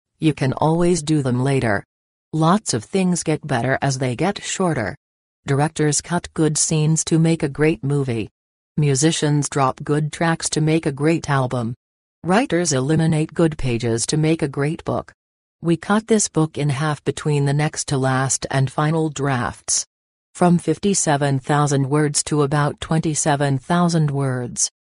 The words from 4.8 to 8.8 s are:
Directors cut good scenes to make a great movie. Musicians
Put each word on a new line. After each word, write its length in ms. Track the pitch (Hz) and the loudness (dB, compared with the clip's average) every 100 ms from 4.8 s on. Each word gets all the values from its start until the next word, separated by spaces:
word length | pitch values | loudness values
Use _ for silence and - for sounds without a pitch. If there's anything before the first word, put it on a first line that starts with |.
| 101 147 _ _ _ _ - | -4 -8 _ _ _ _ -4
Directors 560 | 139 151 - 151 143 | 0 0 0 0 0
cut 260 | - 175 - | -2 -4 -4
good 240 | - 156 151 | -2 0 0
scenes 440 | - 160 156 160 | 0 0 2 0
to 140 | - 165 | 2 2
make 240 | 165 165 | 2 2
a 60 | 151 139 | -2 0
great 220 | 156 165 | 0 0
movie. 460 | 135 143 131 117 95 - _ _ _ | -2 -2 -2 -4 -6 -12 _ _ _
Musicians 720 | - | -2